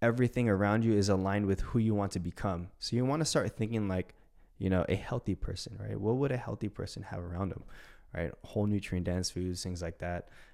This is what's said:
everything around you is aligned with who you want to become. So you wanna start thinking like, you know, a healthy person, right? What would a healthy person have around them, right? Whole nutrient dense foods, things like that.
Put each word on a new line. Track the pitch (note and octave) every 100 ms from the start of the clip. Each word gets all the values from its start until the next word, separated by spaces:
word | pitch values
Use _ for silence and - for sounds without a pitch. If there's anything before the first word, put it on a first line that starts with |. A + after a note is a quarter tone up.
everything | A#2 A#2+ B2 - A#2
around | G2 G2+ A2
you | A2+
is | G#2 G2
aligned | F#2+ F#2+ G2+ G2+
with | F#2+
who | - A#2+
you | A2
want | G#2 G2
to | G2+
become. | E2+ - G#2 F2 F2 -
So | - A#2
you | B2+
wanna | D3 D3+
start | D#3 G#2 -
thinking | A2 A#2 G2+
like, | F#2 F2+ - - - - -
you | F#2+
know, | F#2 -
a | G2
healthy | - A#2+ - F#2
person, | - F#2 - G2+
right? | G#2+ G#2
What | G2+ B2+
would | C#3
a | B2+
healthy | - - G#2
person | - F#2+ -
have | G2 -
around | F2 F2 G2
them, | - - - - - -
right? | - E2 -
Whole | - A2 G#2
nutrient | G#2 - F#2 F2+
dense | F2+ F2+
foods, | - F#2 F2+
things | F#2 F2
like | E2+ E2+
that. | F2 F2 - - -